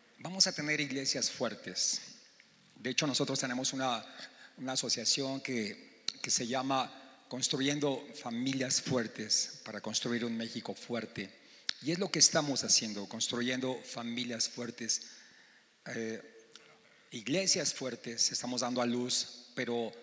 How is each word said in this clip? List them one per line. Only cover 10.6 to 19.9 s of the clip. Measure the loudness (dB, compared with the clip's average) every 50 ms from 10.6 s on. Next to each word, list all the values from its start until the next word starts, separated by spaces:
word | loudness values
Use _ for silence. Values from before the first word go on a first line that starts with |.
| -6 -6
Fuerte. | -8 -8 -6 -4 -4 -4 -4 -6 -6 -8 -8 -8 -10 -18 -20 -20 -20 -8 -6 -6 -6 -4
Y | -2 -2
es | 0 0
lo | 0 0
que | 4 6
estamos | 6 6 6 4 2 2 0 0 4
haciendo, | 4 4 4 4 2 -2 -4 -4
construyendo | -6 -4 -2 -2 0 0 0 0 0 0 0 0 -2 -2 -4 -6
familias | -8 -8 -6 -6 -4 -4 -4 -4 -2 -2 0 -2 -2
fuertes, | -2 -4 -6 -6 -6 -4 -2 -2 -2 -2 -4 -8 -18 -20 -20 -20 -20 -20 -20 -20 -20 -20 -20 _ _ _ -10 -6 -4
eh, | -4 -2 -2 -4 -6 -10 -14 -20 -20 -20 -20 -20 -20 -20 -20 -20 -20 -20 -20 -20 -20 -16 -12
iglesias | -10 -6 -2 0 0 2 4 4 4 4 2 0 -2
fuertes, | -2 -4 -6 -6 -6 -6 -4 0 2 2 2
estamos | 2 0 -2 -2 0 0
dando | 0 2 2 2
a | 2
luz, | 2 2 2 2 2 0 0 0 -2 -8 -16 -20 -8 -4
pero | -2 -2 0 0 0 0 -2